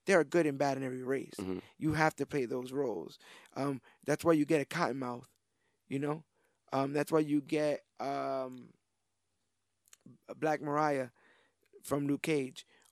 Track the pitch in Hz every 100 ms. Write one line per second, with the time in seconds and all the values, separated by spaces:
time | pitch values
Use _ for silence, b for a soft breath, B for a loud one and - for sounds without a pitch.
0 | - 190 143 170 151 139 143 135 135 127
1 | 127 131 - - 95 92 - B 156 151
2 | 156 - 139 147 117 127 127 131 131 92
3 | 76 - B B B - 139 131 - b
4 | - 147 165 160 147 160 135 165 156 135
5 | 123 120 - _ _ _ _ _ - 135
6 | 147 156 - _ _ _ _ 135 139 147
7 | 147 160 151 147 131 156 151 143 - -
8 | 131 139 135 135 131 127 117 _ _ _
9 | _ _ _ _ _ _ _ _ _ -
10 | - 120 - 104 156 151 147 147 151 139
11 | 123 - b b b b b - - 139
12 | 143 143 - 151 131 - - b b